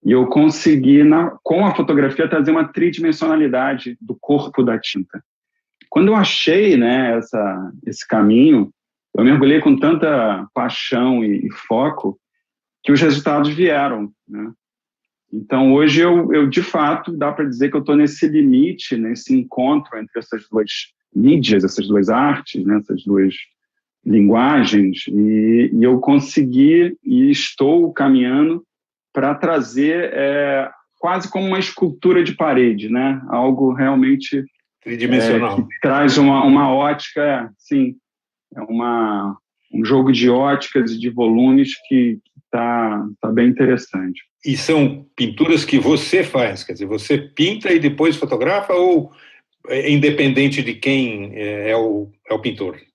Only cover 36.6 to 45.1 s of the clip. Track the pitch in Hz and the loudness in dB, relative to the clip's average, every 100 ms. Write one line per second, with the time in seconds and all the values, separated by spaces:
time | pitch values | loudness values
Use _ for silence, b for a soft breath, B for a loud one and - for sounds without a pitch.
36.6 | 139 131 143 143 - - 147 135 113 _ | 4 0 0 -4 -8 -4 -2 -2 -6 _
37.6 | _ 139 127 123 _ _ _ _ _ - | _ 0 0 -4 _ _ _ _ _ -18
38.6 | 107 113 120 117 110 104 101 101 _ _ | -8 -4 -2 -2 -2 -4 -6 -10 _ _
39.6 | _ 104 110 135 131 120 123 123 139 139 | _ -6 0 2 2 2 2 2 0 -2
40.6 | - 139 113 113 120 120 117 113 127 135 | -2 -2 -2 -4 -8 -2 0 2 4 4
41.6 | 135 - _ 131 120 107 _ _ _ 120 | 2 -4 _ 0 0 -2 _ _ _ -4
42.6 | 117 120 110 104 104 107 110 113 123 127 | -2 -2 -2 -4 -8 -8 -4 2 2 2
43.6 | 127 123 - 95 92 90 _ _ 143 127 | 0 0 -4 -8 -8 -10 _ _ -6 -6
44.6 | - 156 135 - - | 0 0 0 -2 -16